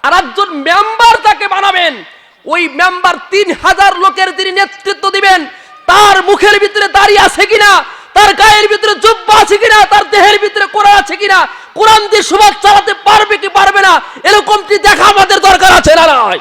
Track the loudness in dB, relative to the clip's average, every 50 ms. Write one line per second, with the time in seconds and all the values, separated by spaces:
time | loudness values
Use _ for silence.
0 | -2 -2 -2 -2 -4 -6 -6 -6 -6 -6 -8 -8 -4 -2 -2 -2 -2 -4 -2 0
1 | 2 2 2 2 0 -2 -2 0 -4 -4 -4 -2 -2 -2 -2 -2 -4 -4 -6 -8
2 | -18 -20 -20 _ _ _ _ _ _ -6 -4 -4 -4 -6 -4 -2 -2 -2 -2 -2
3 | -2 -2 -2 -4 -8 -4 -2 -2 -2 -2 -4 -4 -2 -2 0 2 2 0 0 0
4 | -2 -2 0 0 -4 -4 -4 -6 -6 -4 -2 -2 -4 -4 -4 -12 -8 -8 -8 -4
5 | -6 -4 -2 0 2 2 0 0 -2 -8 -16 -20 -20 -20 -20 -10 -4 0 2 2
6 | 4 4 2 2 0 0 0 2 2 0 2 2 0 -2 -2 -4 -4 0 0 0
7 | 2 2 2 2 2 0 0 -2 -2 0 0 2 2 2 2 2 -2 -4 -18 -20
8 | -20 -4 0 2 2 2 2 2 2 2 2 2 2 0 -2 -2 -2 -4 -4 0
9 | 0 0 0 -2 0 0 2 2 2 2 0 0 0 2 2 2 2 2 2 0
10 | 0 0 0 2 2 2 2 0 -2 -4 -4 -4 -6 -4 -2 0 2 2 2 2
11 | 0 -2 -8 -6 -2 0 0 0 0 -2 -6 -18 -20 -18 -6 0 2 2 2 2
12 | 2 0 -2 -2 -2 -2 0 2 2 2 0 0 0 2 2 2 0 -2 -6 -2
13 | 0 0 2 2 2 0 -2 -4 -4 -4 0 0 0 2 2 2 2 2 2 0
14 | -2 -8 -20 -6 -2 0 0 0 0 0 -4 -4 -2 -4 -4 0 0 0 0 2
15 | 2 2 2 2 2 2 0 0 2 2 2 4 2 2 2 2 2 2 2 4
16 | 4 2 2 0 0 -2 -4 -6